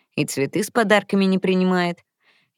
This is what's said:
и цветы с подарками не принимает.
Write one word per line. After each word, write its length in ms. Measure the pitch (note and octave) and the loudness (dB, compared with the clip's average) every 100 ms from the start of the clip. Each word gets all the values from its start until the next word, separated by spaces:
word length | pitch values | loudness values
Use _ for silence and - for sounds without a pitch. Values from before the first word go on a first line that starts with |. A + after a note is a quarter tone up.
| _ - | _ -6
и 80 | |
цветы 380 | C#3+ - C3+ - | -4 -2 -4 -2
с 80 | G#3 | -2
подарками 540 | A#3 G3+ G#3 - G3 | 0 2 2 2 0
не 140 | F#3+ F#3+ | 0 0
принимает. 640 | F#3 F#3 F#3 F3+ F3 F3 _ _ _ _ _ | 0 0 2 0 -2 -6 _ _ _ _ _